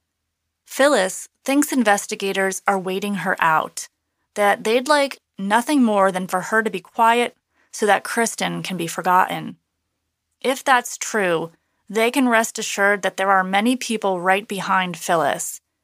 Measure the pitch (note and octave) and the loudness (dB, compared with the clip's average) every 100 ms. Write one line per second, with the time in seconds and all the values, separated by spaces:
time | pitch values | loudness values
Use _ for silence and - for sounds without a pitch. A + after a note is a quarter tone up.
0 | _ _ _ _ _ _ _ - C#4 B3+ | _ _ _ _ _ _ _ 2 4 4
1 | F#3+ - - _ - C#4 C#4+ C#4+ A#3 G3+ | 0 -4 -14 _ -2 0 2 2 2 2
2 | - G#3+ G3 G3 F#3+ F#3 - G3 F#3 F#3+ | 0 -6 -4 0 -2 -2 -2 -2 -2 -4
3 | G3+ G3 F3+ - E3 D#3+ - - - _ | -4 -4 -4 0 2 2 -2 -8 -16 _
4 | _ _ _ - G#3 G3+ A3 A#3+ C4 D4 | _ _ _ -2 0 2 0 0 2 2
5 | C#4 - _ - G3 G#3+ A#3+ D4+ A#3 G#3 | 0 -4 _ -10 0 0 2 2 2 4
6 | F#3+ F3+ F#3 F#3 E3 A3 G#3+ F3+ - - | 2 2 -4 -4 -2 -2 -2 -6 -10 0
7 | A3+ A#3 A#3+ - _ _ _ - G#3+ F#3+ | 2 4 0 -6 _ _ _ -4 2 2
8 | - - A3+ - F#3 E3+ E3 F#3 E3+ - | 2 -2 -2 -2 -4 -4 -6 -6 -6 -4
9 | F3+ F3+ - E3+ D#3+ F3+ _ _ _ _ | 2 2 2 -2 -8 -14 _ _ _ _
10 | _ _ _ _ A#3 C4 - B3+ A#3+ - | _ _ _ _ -4 -4 2 0 0 -10
11 | - A3+ F#3 E3 E3 _ _ _ - G3+ | -6 -2 0 0 -4 _ _ _ -8 0
12 | A#3 C4 B3+ A3+ A3+ - G#3 - G3+ G#3 | 0 2 2 2 0 -6 -8 0 2 2
13 | F#3+ F#3+ G3 G3 F#3 G3 A3+ B3+ - A3 | -2 -2 2 2 2 0 0 0 -2 -4
14 | G3 F#3 F3+ F#3+ A3 G3 E3 F#3+ F#3 E3 | -2 -2 0 0 0 -8 -2 0 0 -4
15 | - E3+ C#3+ E3+ - - _ _ | 0 2 2 -2 -6 -12 _ _